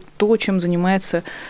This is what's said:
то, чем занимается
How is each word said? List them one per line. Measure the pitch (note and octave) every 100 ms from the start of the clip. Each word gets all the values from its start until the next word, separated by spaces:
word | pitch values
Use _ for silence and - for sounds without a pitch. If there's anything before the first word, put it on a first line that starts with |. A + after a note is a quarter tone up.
| - -
то, | G#3 A3
чем | G#3 F#3+
занимается | F3 F3 F3+ F#3+ - E3+ - - -